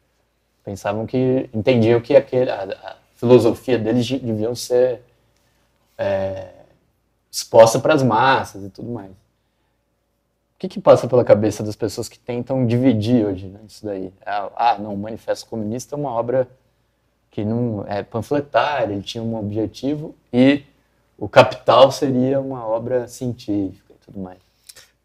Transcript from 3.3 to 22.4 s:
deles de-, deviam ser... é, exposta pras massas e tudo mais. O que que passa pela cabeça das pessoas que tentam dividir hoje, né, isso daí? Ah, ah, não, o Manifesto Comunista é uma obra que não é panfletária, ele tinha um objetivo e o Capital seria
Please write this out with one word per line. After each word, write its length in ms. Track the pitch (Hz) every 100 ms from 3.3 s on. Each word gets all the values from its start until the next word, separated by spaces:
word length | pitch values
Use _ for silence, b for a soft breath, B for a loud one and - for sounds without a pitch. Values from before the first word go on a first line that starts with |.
| 123 113 98 - 117
deles 280 | 107 123 117
de-, 120 | 131
deviam 360 | 127 107 110
ser... 480 | 120 - 123 127 123 _ _ _ _ _ _ _ _ _ -
é, 500 | 104 98 95 95 92 - - _ _ _ _ _ _
exposta 460 | - - 120 113 131
pras 220 | 143 151
massas 640 | 127 110 131 127 113 101
e 60 | 98
tudo 200 | - 120
mais. 200 | 120 98
O 1500 | 92 _ _ _ _ _ _ _ _ _ _ _ _ _ -
que 100 | 185
que 120 | -
passa 280 | 160 127 123
pela 160 | 123
cabeça 400 | 113 104 107 107
das 100 | 107
pessoas 340 | 104 107 - 113
que 100 | -
tentam 460 | - 120 123 135
dividir 600 | 120 120 131 110 104 123 104
hoje, 220 | 92 95
né, 100 | 101 107
isso 160 | -
daí? 280 | 107 95 95 95
Ah, 260 | - 101 95
ah, 240 | - 120 104
não, 160 | 107
o 20 | 101
Manifesto 500 | 107 113 - 104 -
Comunista 500 | 117 104 120 - 147
é 20 |
uma 140 | 143
obra 360 | 117 120 131 127 _ _ _ _ _ _ _ _
que 140 | -
não 400 | 107 117 120 104 98
é 160 | 101
panfletária, 920 | 98 117 107 147 143 113 135 143 107
ele 80 | 101
tinha 200 | 95 117
um 140 | 113 113
objetivo 800 | 104 107 107 - 135 151 156 - -
e 320 | 120 135 285 - _ _ _ _ -
o 100 | 104
Capital 600 | 131 120 - - - 135
seria 500 | - 143 127 131 139